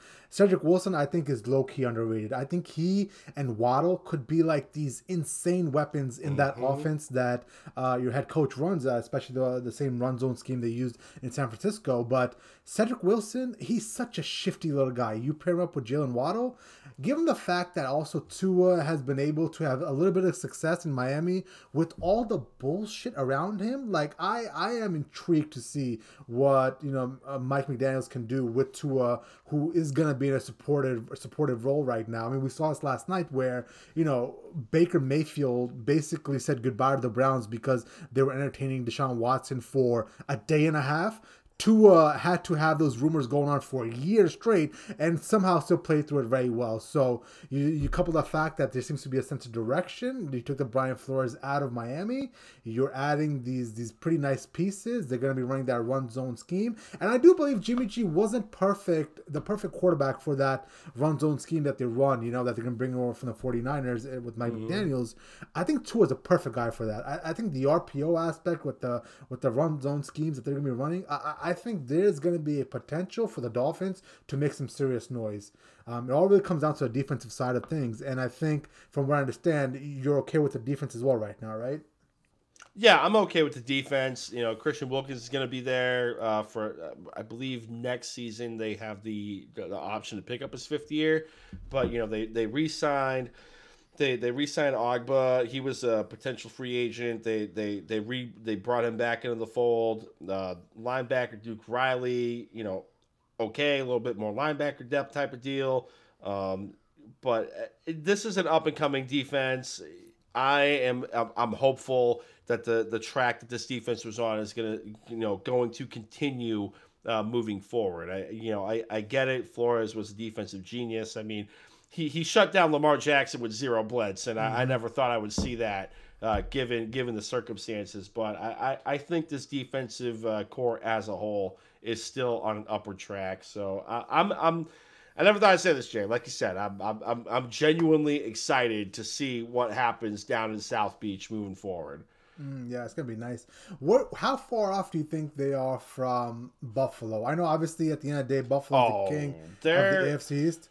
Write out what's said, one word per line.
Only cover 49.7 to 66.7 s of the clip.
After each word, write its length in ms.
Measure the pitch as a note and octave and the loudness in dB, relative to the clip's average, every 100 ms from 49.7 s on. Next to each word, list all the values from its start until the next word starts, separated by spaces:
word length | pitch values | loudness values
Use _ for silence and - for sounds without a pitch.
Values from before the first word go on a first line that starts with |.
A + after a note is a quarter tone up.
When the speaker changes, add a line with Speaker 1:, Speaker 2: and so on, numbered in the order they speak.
| D3 F3+ - B3 C4 D#3+ | 0 -2 -6 -8 -6 -6
Speaker 1:
You 80 | C3 | -6
took 180 | A#2+ C#3 | -4 -4
the 60 | |
Brian 320 | C3 B2+ C3 B2+ | -2 0 0 -2
Flores 400 | - C3 B2+ A#2 | -2 0 0 -2
out 180 | C3+ C#3+ | -4 -2
of 120 | C#3 | -2
Miami. 580 | A#2+ A#2 C#3+ G3+ C4 C#4 - - - | -4 -6 -6 -4 -4 -6 -12 -20 -16
You're 320 | A2+ A2+ C3+ C3 | -6 0 0 0
adding 480 | C#3+ D3 D3+ C#3+ | 0 0 0 -2
these, 300 | A#2+ B2+ A#2+ | -4 -4 -4
these 180 | A2 A#2 | -6 -10
pretty 260 | - D#3+ E3 | -6 -2 0
nice 280 | C#3 C3 - | 2 0 -4
pieces. 640 | - F#3 G3 A3+ A#3+ D3 | -4 -2 -2 -4 -4 -2
They're 120 | B2 | -2
gonna 140 | C3+ | 0
be 100 | C3 | 0
running 220 | B2 C3+ B2+ | -2 -2 0
that 160 | A#2+ | 0
run 260 | A#2 C3+ B2+ | 0 -2 -2
zone 300 | A#2+ B2+ A#2+ | -6 -6 -8
scheme. 400 | - F3+ A3+ A3 - - | -4 -2 -2 -4 -12 -4
And 80 | F#3+ | 0
I 80 | B3 | 8
do 180 | E4 F4+ | 10 10
believe 240 | C#4+ A#3+ | 6 0
Jimmy 280 | G3 A#3+ A#3 | 0 0 -2
G 180 | A#3+ G#3 | -2 0
wasn't 460 | D#3 G#3+ A#3+ G3+ | 2 2 0 -4
perfect, 680 | - F#3+ G3 - D#3+ D3+ - - | 0 0 2 2 0 0 -8 -8
the 140 | D3+ | -6
perfect 320 | - G#3 G3 | -2 -4 -4
quarterback 480 | - F3+ D#3 C3+ C3 | 2 4 4 4 0
for 140 | - C3+ | 0 2
that 320 | C3+ C3 - - - A#2 | 2 2 -4 -20 -12 0
run 240 | D3+ D3+ | 2 4
zone 200 | D3+ C#3+ | 2 2
scheme 240 | - E3 | 0 0
that 140 | C#3+ C3 | 0 0
they 60 | |
run, 400 | B2 A#2 C#3 B2+ | 0 4 4 4
you 80 | A#2 | 0
know, 140 | B2 B2 | 0 0
that 100 | A2+ | -2
they're 80 | |
gonna 140 | A#2+ A#2 | -2 -2
bring 180 | B2+ B2+ | -2 0
over 180 | B2 | -2
from 140 | A#2 B2+ | -2 -6
the 80 | G#2+ | -6
forty-niners, 720 | C3 A#2+ B2 D3 B2 A#2+ C3+ | -2 -2 -2 -2 -2 -4 -6
eh, 140 | B2+ | -8
with 180 | A#2+ A2+ | -8 -4
Mike 160 | A#2+ | -4
Speaker 2:
Mm-hmm. 180 | A2+ A2 | -2 -2
Speaker 1:
McDaniels. 440 | F#3+ F#3+ C3 A#2+ - - - - D3+ | -2 0 0 -2 -8 -20 -20 -10 -4
I 100 | F3 | 0
think 200 | D4+ - | 0 0
Tua 200 | A#3 F#3 | 4 4
is 60 | |
a 20 | C3 | 2
perfect 400 | - F3 C3+ B2 | 2 2 2 -2
guy 140 | |
for 160 | A#2 | -2